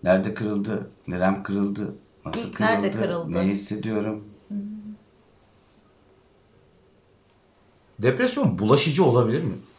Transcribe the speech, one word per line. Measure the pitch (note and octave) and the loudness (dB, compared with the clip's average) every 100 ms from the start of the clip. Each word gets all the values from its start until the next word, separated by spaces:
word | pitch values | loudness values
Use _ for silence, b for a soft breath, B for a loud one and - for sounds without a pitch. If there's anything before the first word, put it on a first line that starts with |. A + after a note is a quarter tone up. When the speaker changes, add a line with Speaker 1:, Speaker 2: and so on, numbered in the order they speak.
Speaker 1:
Nerede | F2+ F#2+ G#2 | 4 2 2
kırıldı, | - G#2+ G#2 G#2 G2 F2 - - | -4 -4 -2 -2 -6 -8 -14 -8
nerem | F2 F#2 G2 | 0 2 0
kırıldı, | - G2+ G2+ G2+ G#2 - _ _ - | -2 -2 -2 -2 -8 -10 _ _ -8
nasıl | F#3+ G#3+ | -8 -8
Speaker 2:
İlk | - | -2
nerede | G#3+ A3 G3 | 0 2 0
Speaker 1:
kırıldı, | G3+ F#3+ | -2 -2
Speaker 2:
kırıldı? | F3 E3 | -2 -4
Speaker 1:
ne | F2+ | 0
hissediyorum? | F#2 G2+ - G#2+ A2+ G#2+ G#2+ G#2+ - - - | 0 0 -4 -6 -2 -2 -2 -6 -10 -20 -10
Speaker 2:
Hı. | G#3 G3+ G#3+ G#3 G#3 _ _ _ _ _ _ _ _ _ _ _ _ _ _ _ _ _ _ _ _ _ _ _ _ _ _ _ _ _ - | -8 -8 -10 -14 -18 _ _ _ _ _ _ _ _ _ _ _ _ _ _ _ _ _ _ _ _ _ _ _ _ _ _ _ _ _ 0
Speaker 3:
Depresyon | A2 C3 B3 C#4+ A3 F2+ | 2 4 0 2 2 2
bulaşıcı | G#2+ C#3 E3 D3 | 4 4 4 4
olabilir | D#3+ A#2+ A2+ C3 | 4 6 4 0
mi? | D#3 F2+ - | -2 -6 -12